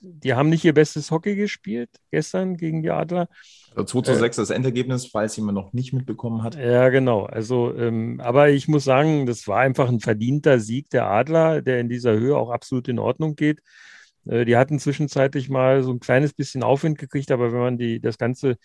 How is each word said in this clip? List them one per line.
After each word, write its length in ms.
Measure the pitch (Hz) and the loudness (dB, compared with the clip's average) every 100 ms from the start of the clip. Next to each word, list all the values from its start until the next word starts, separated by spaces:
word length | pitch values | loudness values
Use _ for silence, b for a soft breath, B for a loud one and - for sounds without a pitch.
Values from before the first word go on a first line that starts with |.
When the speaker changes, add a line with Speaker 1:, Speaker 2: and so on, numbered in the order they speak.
Speaker 1:
die 340 | 185 160 131 | -20 -8 -2
haben 140 | 123 156 | 2 2
nicht 160 | 160 | 4
ihr 100 | 170 | 4
bestes 360 | 147 151 156 - | 4 4 0 -4
Hockey 260 | 160 208 202 | -4 -2 -4
gespielt 540 | 208 - 196 226 240 _ _ | -4 -6 -8 -8 -8 _ _
gestern 460 | 156 151 185 190 170 | -4 -2 -4 -4 -4
gegen 260 | 165 160 | -4 -4
die 80 | 165 | -2
Adler. 380 | 165 160 180 170 b b b b - | -2 -2 -4 -4 b b b b -8
Speaker 2:
Also 80 | |
zwei 160 | 98 123 | -4 -2
zu 120 | 131 113 | 0 2
sechs 200 | 117 - | 2 0
Speaker 1:
Äh, 40 | |
Speaker 2:
das 80 | 104 | -2
Endergebnis, 560 | 107 131 120 127 127 - | -2 -2 -2 -2 -4 -4
falls 300 | 107 107 110 | -4 -4 -4
jemand 200 | 104 98 | -4 -4
noch 160 | 92 | -6
nicht 200 | 123 127 | -8 -4
mitbekommen 500 | 131 127 110 120 113 | -6 -6 -8 -6 -6
hat. 140 | 113 147 | -6 -4
Speaker 1:
Ja, 320 | 120 123 127 | 2 4 6
genau. 360 | 131 127 107 | 4 2 0
Also, 500 | - 113 110 127 120 120 | -2 -8 -2 -2 -2 -2
ähm, 440 | 117 113 117 127 | -2 -2 -4 -6
aber 300 | 123 131 147 | 0 4 6
ich 160 | 139 156 | 4 2
muss 160 | 151 | 2
sagen, 420 | 139 131 156 147 127 | 4 4 4 2 0
das 200 | 113 101 | -4 -2
war 120 | 101 | 0
einfach 280 | 131 127 123 | 2 2 0
ein 120 | 117 | 0
verdienter 580 | 120 107 120 147 151 123 | 0 -2 0 0 4 2
Sieg 320 | 107 127 - | 2 -6 -2
der 160 | 127 101 | -2 0
Adler, 560 | 104 135 165 160 151 | 0 2 2 2 2
der 180 | 131 123 | -2 -2
in 80 | 120 | -2
dieser 240 | 123 123 107 | -2 2 2
Höhe 180 | 127 143 | 2 0
auch 140 | 117 | 0
absolut 380 | 120 - 127 127 | -6 -4 -4 -4
in 100 | 113 | -2
Ordnung 380 | 107 127 156 147 | -2 -2 -4 0
geht. 240 | 151 151 B B B B B _ - | 0 -2 B B B B B _ -4
Äh, 180 | 113 | -2
die 120 | 120 117 | 2 4
hatten 220 | 131 147 | 4 0
zwischenzeitlich 720 | 147 139 147 139 135 143 131 | -2 -2 -2 0 0 0 -4
mal 320 | 135 131 135 | 0 2 2
so 100 | 131 | 0
ein 80 | 123 | -4
kleines 320 | - 127 147 | 0 2 2
bisschen 300 | - 135 131 | -2 -6 -2
Aufwind 360 | 117 139 160 151 | 0 2 0 -4
gekriegt, 320 | 139 143 139 | -6 -6 -2
aber 220 | 127 120 | 0 0
wenn 80 | 120 | 0
man 180 | 123 120 | -2 -2
die, 220 | 120 113 | -4 -2
das 180 | 120 - | -4 -2
Ganze 380 | 120 127 135 120 | -4 -2 -2 -2